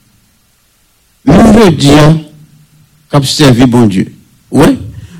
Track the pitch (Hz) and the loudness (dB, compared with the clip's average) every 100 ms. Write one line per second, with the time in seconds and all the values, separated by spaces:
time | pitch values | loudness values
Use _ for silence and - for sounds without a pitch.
0 | _ _ _ _ _ _ _ _ _ _ | _ _ _ _ _ _ _ _ _ _
1 | _ _ 131 175 226 220 202 139 143 147 | _ _ -2 2 2 2 2 2 2 2
2 | 151 160 - - - _ _ _ _ _ | 2 0 -6 -20 -20 _ _ _ _ _
3 | - 143 131 - 147 117 127 120 110 92 | -8 -6 -4 0 0 2 0 0 0 -2
4 | - - _ _ - - 208 262 - - | -8 -12 _ _ -8 -2 -2 -2 -8 -18
5 | - | -20